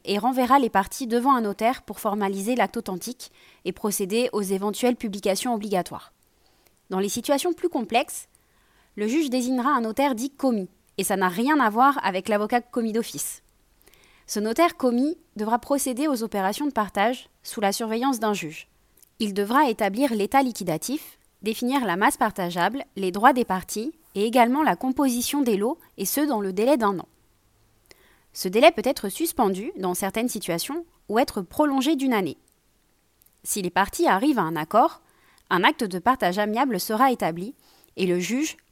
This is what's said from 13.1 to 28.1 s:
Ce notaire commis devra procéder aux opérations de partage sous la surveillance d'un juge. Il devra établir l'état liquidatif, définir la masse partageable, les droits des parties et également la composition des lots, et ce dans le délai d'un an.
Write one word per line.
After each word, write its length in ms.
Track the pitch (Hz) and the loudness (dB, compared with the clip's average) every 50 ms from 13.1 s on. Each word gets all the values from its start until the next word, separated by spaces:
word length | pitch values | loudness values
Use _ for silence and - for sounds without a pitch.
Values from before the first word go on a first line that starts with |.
| - 143 - - - - _ _ _ _ _ _ _ _ _ _ - _ _ _ _ _ _ | -6 -8 -8 -10 -10 -14 _ _ _ _ _ _ _ _ _ _ -20 _ _ _ _ _ _
Ce 140 | - - 214 | -8 -4 -4
notaire 360 | 208 220 233 - 339 339 - | -2 0 2 4 2 2 2
commis 400 | - 262 247 233 240 269 302 339 - _ _ - | 2 0 2 2 2 2 0 -2 -4 _ _ -8
devra 240 | 208 214 220 233 233 | -6 -2 0 0 0
procéder 480 | - - 285 269 - 269 247 226 302 311 | 0 0 0 0 0 -2 -2 0 0 0
aux 160 | 269 214 226 | 0 0 -2
opérations 420 | - - 202 190 190 214 - 294 | -4 -2 -2 0 0 -2 -2 -4
de 60 | 285 | -2
partage 560 | - 226 208 185 - 202 202 233 262 - - - _ _ - | -2 -2 -2 -2 0 0 2 2 0 -2 -8 -18 _ _ -18
sous 160 | - - - | -14 -6 -2
la 100 | 208 196 | 0 0
surveillance 480 | - - 233 220 220 233 254 277 262 220 | 0 -2 -4 -4 -2 0 0 0 0 0
d'un 160 | 226 214 202 | 0 0 0
juge. 320 | 165 160 151 156 - - _ _ _ _ _ _ _ _ _ _ - | -2 -4 -6 -10 -12 -16 _ _ _ _ _ _ _ _ _ _ -6
Il 120 | 226 208 | -6 -4
devra 380 | 190 202 202 202 247 277 311 254 | -2 -2 -2 2 2 4 4 2
établir 420 | 208 - 220 196 190 233 285 262 | 2 0 -2 -2 0 0 0 0
l'état 300 | 233 208 196 214 - 269 | 0 0 0 2 2 2
liquidatif, 800 | 277 254 220 - 196 170 156 160 - - 262 311 - - - _ _ _ _ _ | 2 2 -2 -4 -4 -4 -4 -4 -4 -6 -8 -8 -8 -12 -20 _ _ _ _ _
définir 420 | - 214 226 - 247 240 269 277 240 | -6 -6 -4 -4 -2 -2 0 0 0
la 120 | 190 170 | 0 0
masse 200 | 190 214 247 - | 2 2 2 2
partageable, 680 | - 240 208 - 202 180 175 175 180 170 208 233 277 - - - | 2 0 -2 -2 -2 -4 -4 0 0 0 0 0 -4 -10 -10 -8
les 160 | 196 196 185 | -6 -4 -4
droits 200 | 180 202 226 269 | 0 4 6 6
des 120 | 277 247 233 | 6 4 2
parties 480 | - 185 185 - - - 208 226 311 - _ _ _ - | 0 -2 -4 -4 -6 -8 -8 -6 -8 -10 _ _ _ -6
et 80 | 196 208 | -2 -2
également 400 | 233 226 254 233 233 254 302 311 | 2 4 4 4 4 4 2 2
la 100 | 226 175 | 2 0
composition 640 | - - 262 254 302 285 262 240 247 240 - - 294 | 0 -2 -2 0 2 2 2 2 0 -2 -2 -2 0
des 160 | 269 240 208 | 2 2 2
lots, 220 | 190 202 247 330 - _ _ _ - | 2 0 -2 -4 -6 _ _ _ -8
et 60 | 196 | -6
ce 160 | - - 277 | -4 -2 0
dans 200 | 302 294 254 208 | 0 0 0 -2
le 120 | 202 190 | -2 -2
délai 240 | 185 196 220 262 302 | -2 0 2 2 4
d'un 220 | 247 220 202 196 165 | 4 2 0 0 -2
an. 100 | - - _ _ _ _ _ _ _ _ _ _ _ _ _ _ _ - - _ _ _ | -6 -12 _ _ _ _ _ _ _ _ _ _ _ _ _ _ _ -20 -20 _ _ _